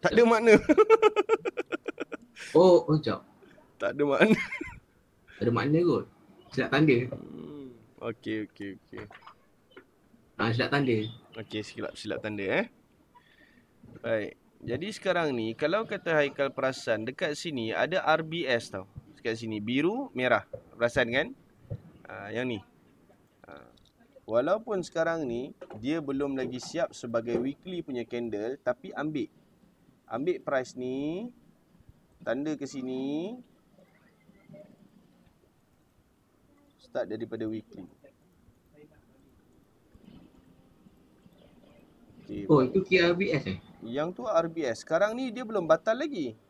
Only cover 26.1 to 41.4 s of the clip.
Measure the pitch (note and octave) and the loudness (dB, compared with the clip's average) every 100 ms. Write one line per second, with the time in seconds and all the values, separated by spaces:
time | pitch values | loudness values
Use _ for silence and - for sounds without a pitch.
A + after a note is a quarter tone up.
26.1 | C3+ C#3+ C3+ B2+ B2 - D#3+ E3 - B2 | -2 -2 -2 -4 -6 -8 -4 -4 -4 -4
27.1 | A#2 A2+ A#2 B2+ C#3+ F3+ F3+ D#3+ B2 A#2 | -2 0 0 0 -6 -8 -8 -6 -6 -4
28.1 | A#2+ A#2 G#2 A2 C3 - B2 F#3+ - D3 | -6 -4 -4 -4 -4 -4 -4 -6 -6 -4
29.1 | D3+ A2 _ _ _ _ _ _ _ _ | -4 -6 _ _ _ _ _ _ _ _
30.1 | A#2 D#3 F3 - C#3 B2+ B2 B2+ C3 D3 | -6 -4 -4 -2 -2 -2 -8 -6 -4 -4
31.1 | F3 A#3+ - _ _ _ _ _ - _ | -6 -8 -14 _ _ _ _ _ -20 _
32.1 | _ - C#3 D3+ D3+ C#3 C#3 B2+ B2+ C3+ | _ -6 -4 -4 -6 -8 -10 -8 -6 -4
33.1 | D3 F3+ B3 - _ _ _ _ _ _ | -6 -6 -12 -18 _ _ _ _ _ _
34.1 | _ _ - _ - - - - _ _ | _ _ -20 _ -20 -20 -20 -20 _ _
35.1 | _ _ _ _ _ _ _ _ _ _ | _ _ _ _ _ _ _ _ _ _
36.1 | _ _ _ _ _ _ _ - - G2 | _ _ _ _ _ _ _ -12 -8 -6
37.1 | G#2+ A2 A2+ A2 A2 - - F2+ - - | -8 -8 -6 -6 -8 -12 -18 -18 -20 -20
38.1 | _ _ _ _ _ _ D3+ D3+ _ _ | _ _ _ _ _ _ _ -20 _ _
39.1 | _ _ _ _ _ _ _ _ - - | _ _ _ _ _ _ _ _ -20 -20
40.1 | - - - _ _ _ _ - _ _ | -20 -20 -20 _ _ _ _ -20 _ _
41.1 | _ - _ | _ -20 _